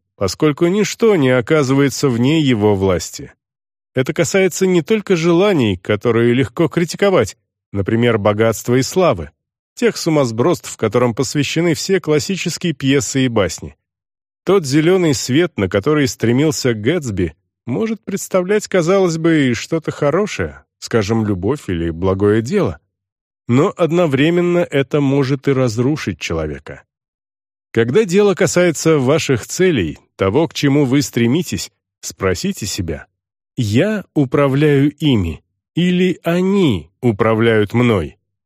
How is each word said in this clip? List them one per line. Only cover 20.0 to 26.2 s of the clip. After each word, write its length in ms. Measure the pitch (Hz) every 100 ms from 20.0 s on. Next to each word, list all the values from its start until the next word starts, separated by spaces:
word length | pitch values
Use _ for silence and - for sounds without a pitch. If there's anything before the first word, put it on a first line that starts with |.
| 147 160 208 - 80 69 _ _
скажем, 480 | - 117 98 113 107
любовь 420 | 98 98 151 -
или 220 | 87 85
благое 520 | 82 92 95 101 107
дело. 380 | 113 202 127 82 _ _ _ _ _ _ -
Но 260 | 123 180 -
одновременно 840 | 165 170 175 131 151 175 175 175
это 420 | 175 143 139 151
может 480 | 139 139 131 139 -
и 40 |
разрушить 680 | 131 127 110 123 151 - 82